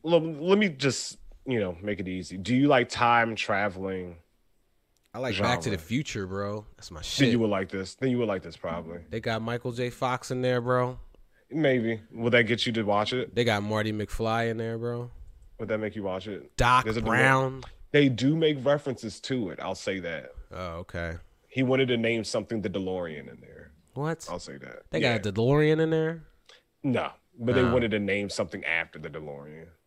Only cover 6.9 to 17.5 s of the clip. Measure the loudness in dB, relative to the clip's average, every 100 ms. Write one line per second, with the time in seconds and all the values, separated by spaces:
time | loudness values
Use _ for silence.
6.9 | -12 -6 2 4 4 2 0 -2 -6 -8
7.9 | -4 -2 0 0 -2 -6 -10 -6 -6 -8
8.9 | -14 -10 -6 -4 -2 -2 -4 -4 -4 -6
9.9 | -2 -2 -2 -4 -2 0 0 2 0 0
10.9 | -4 -16 _ -20 _ _ 2 4 4 2
11.9 | -2 -8 -2 4 4 4 0 0 0 2
12.9 | 2 2 -2 -2 0 2 2 0 0 0
13.9 | -2 -4 -2 0 0 0 -2 -4 -4 -6
14.9 | -6 -8 -14 -20 -20 -20 -12 -4 -2 -2
15.9 | -4 -4 -4 -6 -12 -12 2 6 6 4
16.9 | -2 2 4 6 6 2